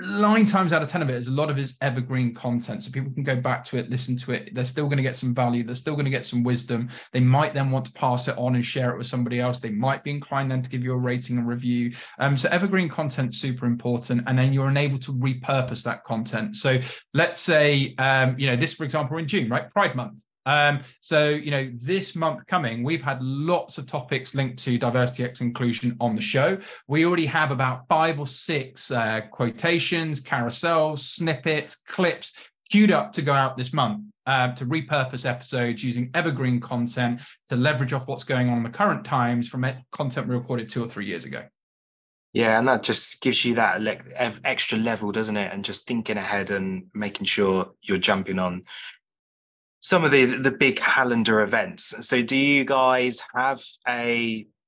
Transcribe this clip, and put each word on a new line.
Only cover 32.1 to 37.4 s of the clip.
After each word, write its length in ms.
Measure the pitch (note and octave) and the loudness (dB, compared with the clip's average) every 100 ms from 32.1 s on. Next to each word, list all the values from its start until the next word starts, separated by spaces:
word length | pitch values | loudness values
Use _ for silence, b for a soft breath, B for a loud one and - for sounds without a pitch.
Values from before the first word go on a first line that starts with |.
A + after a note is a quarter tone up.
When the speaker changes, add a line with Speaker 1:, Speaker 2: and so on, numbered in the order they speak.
| - - B B _ - | 0 -10 B B _ 2
Speaker 1:
queued 220 | G#3 G#3 | 6 6
up 200 | D3+ - | 6 0
to 80 | - | -4
go 100 | C#3+ | 2
out 240 | C#3 C3 B2+ | 2 2 -2
this 160 | B2+ | -4
month, 320 | D3+ A#2 G#2 - _ C3+ | 0 0 -2 -10 _ 0
uh, 260 | C3 B2 | 2 0
to 140 | B2 B2+ | -2 -4
repurpose 600 | D#3+ C#3 D3 C3 C3 C3 | -4 0 0 0 -4 -4
episodes 560 | A#2+ - B2+ A#2+ A2+ | -4 -4 -2 -2 -2
using 280 | C3 A#2+ A#2+ | -4 -2 -2
evergreen 460 | E3+ E3 C3+ B2+ B2 | 0 -2 0 0 0
content 600 | - B2 A#2+ B2+ A#2+ A#2+ B B | -2 -4 -2 -2 -2 -2 B B